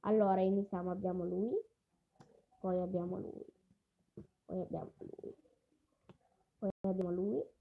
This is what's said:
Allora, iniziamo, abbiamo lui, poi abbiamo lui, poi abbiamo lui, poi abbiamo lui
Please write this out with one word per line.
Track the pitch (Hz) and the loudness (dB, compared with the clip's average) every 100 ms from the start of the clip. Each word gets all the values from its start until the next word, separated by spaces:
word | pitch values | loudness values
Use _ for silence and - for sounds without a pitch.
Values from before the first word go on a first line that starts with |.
Allora, | - 214 196 190 | 4 6 6 6
iniziamo, | 190 196 202 180 180 | 6 4 0 -2 -2
abbiamo | 185 185 180 175 | -2 -2 -2 0
lui, | 180 220 392 - _ _ _ _ _ - - _ _ | 0 0 0 -4 _ _ _ _ _ -20 -20 _ _
poi | 190 180 | 0 0
abbiamo | 180 185 175 180 | 2 0 -2 -4
lui, | - - - _ _ _ _ _ _ - - _ - | -6 -10 -14 _ _ _ _ _ _ -18 -18 _ -6
poi | 185 | -4
abbiamo | - 160 - - | -2 -4 -6 -12
lui, | - - - - _ _ _ _ _ _ - - _ _ _ _ | -14 -12 -12 -14 _ _ _ _ _ _ -20 -20 _ _ _ _
poi | 202 - | -6 -2
abbiamo | 196 185 185 | -2 0 0
lui | 175 196 233 - _ | 0 0 0 -4 _